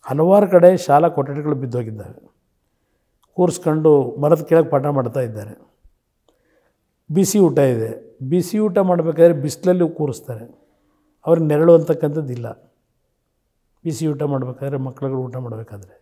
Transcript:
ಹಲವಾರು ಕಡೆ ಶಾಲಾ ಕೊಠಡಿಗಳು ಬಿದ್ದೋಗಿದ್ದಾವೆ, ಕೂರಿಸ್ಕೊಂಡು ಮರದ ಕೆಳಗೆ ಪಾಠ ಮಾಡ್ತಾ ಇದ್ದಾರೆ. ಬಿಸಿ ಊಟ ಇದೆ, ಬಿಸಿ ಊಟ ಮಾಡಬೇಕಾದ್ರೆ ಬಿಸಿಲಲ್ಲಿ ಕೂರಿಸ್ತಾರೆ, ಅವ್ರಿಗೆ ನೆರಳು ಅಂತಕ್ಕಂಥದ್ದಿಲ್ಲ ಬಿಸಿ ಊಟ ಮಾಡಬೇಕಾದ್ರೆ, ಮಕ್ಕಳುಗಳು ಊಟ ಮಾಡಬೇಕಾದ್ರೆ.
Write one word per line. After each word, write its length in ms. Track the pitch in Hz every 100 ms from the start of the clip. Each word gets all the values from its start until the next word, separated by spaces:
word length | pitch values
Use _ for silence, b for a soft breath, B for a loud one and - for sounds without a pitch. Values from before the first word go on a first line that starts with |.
| -
ಹಲವಾರು 400 | 139 170 202 202
ಕಡೆ 180 | 180 180 185
ಶಾಲಾ 320 | - 143 165
ಕೊಠಡಿಗಳು 480 | 160 139 143 151 139
ಬಿದ್ದೋಗಿದ್ದಾವೆ, 560 | 127 123 110 107 104 - _ _ _ _ _ _ _ _ _ _ _ -
ಕೂರಿಸ್ಕೊಂಡು 540 | 180 - 165 156 156 143 123 -
ಮರದ 200 | 147 160 151
ಕೆಳಗೆ 200 | 165 160
ಪಾಠ 180 | 143 143
ಮಾಡ್ತಾ 340 | 143 117 143
ಇದ್ದಾರೆ. 340 | 120 107 104 - _ _ _ _ _ _ _ _ _ _ _ _ _ _ _
ಬಿಸಿ 280 | 156 185 208
ಊಟ 200 | 175 143 135
ಇದೆ, 180 | 120 110 113 - _ 131
ಬಿಸಿ 260 | 175 170 214
ಊಟ 180 | 214 190
ಮಾಡಬೇಕಾದ್ರೆ 580 | 190 175 165 160 170 160
ಬಿಸಿಲಲ್ಲಿ 460 | 143 - 180 180 165 -
ಕೂರಿಸ್ತಾರೆ, 460 | 147 117 - 113 - _ _ _ _ _ _ _
ಅವ್ರಿಗೆ 220 | - 165 156
ನೆರಳು 260 | 147 170
ಅಂತಕ್ಕಂಥದ್ದಿಲ್ಲ 720 | 165 156 151 151 151 143 120 117 110 _ _ _ _ _ _ _ _ _ _ _ _
ಬಿಸಿ 200 | 165 131 156
ಊಟ 160 | 143
ಮಾಡಬೇಕಾದ್ರೆ, 560 | 151 139 127 123 139 139
ಮಕ್ಕಳುಗಳು 420 | 131 127 135 131 127
ಊಟ 100 | 127
ಮಾಡಬೇಕಾದ್ರೆ. 580 | 120 110 110 104 98 _